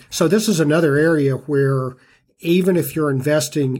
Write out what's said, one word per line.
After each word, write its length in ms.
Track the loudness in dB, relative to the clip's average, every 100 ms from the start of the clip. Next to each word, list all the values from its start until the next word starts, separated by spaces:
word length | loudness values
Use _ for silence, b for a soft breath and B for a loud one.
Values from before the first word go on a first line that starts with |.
| -10
so 180 | -4 0
this 200 | 0 0
is 120 | 0
another 380 | 2 2 2 2
area 380 | 2 2 0 -2
where 640 | -2 0 0 0 -4 -10 b b b _
even 360 | 0 0 2 0
if 180 | -2
you're 160 | -2 -2
investing 680 | -2 0 0 -2 -4 -4